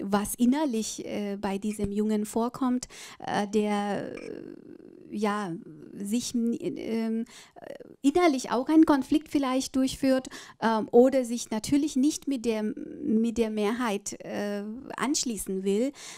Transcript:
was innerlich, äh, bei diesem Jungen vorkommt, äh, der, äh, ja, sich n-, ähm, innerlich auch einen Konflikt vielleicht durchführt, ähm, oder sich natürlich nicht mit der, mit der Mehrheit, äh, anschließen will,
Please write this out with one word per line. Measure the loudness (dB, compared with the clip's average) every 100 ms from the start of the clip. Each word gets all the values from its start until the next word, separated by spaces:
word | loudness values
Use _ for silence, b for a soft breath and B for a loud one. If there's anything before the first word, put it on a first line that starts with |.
was | -2 -2 0 0
innerlich, | 2 2 2 -2 -4 -8
äh, | -8 -6 -6 -4
bei | -4 -4
diesem | -4 -4 -4
Jungen | 0 0 0 -2
vorkommt, | -2 -2 -2 -2 -2 -4 B B B
äh, | -6 -4 0
der, | 0 0 0 -2 -4 -6
äh, | -10 -12 -12 -14 -16 -18 -20 -20 -20 -12
ja, | -4 -2 -2 -4 -8 -10 -18 -16
sich | -12 -4 -4 -2
n-, | -2 -2 -2
ähm, | -4 -6 -4 -4 -2 -4 -6 B B -20 -16 -16 -18 -2
innerlich | 2 4 4 4 0
auch | -2 4
einen | 8 8
Konflikt | 6 4 0 2
vielleicht | -2 0 0 0 0
durchführt, | 0 2 2 2 0 B B B
ähm, | 0 2 6
oder | 8 8 6
sich | 0 -4 -4
natürlich | -6 0 2 2 2
nicht | 2 0 -4
mit | -2
der, | 0 0
mit | -2 -6 -10 -8 0 2 2 2
der | 0
Mehrheit, | 0 0 0 -2 -2 -6 -12
äh, | -8 -6 -4 -4 -8 -10 -12 -4
anschließen | -2 0 -2 -4 -4 -2
will, | 2 2 2 -2 B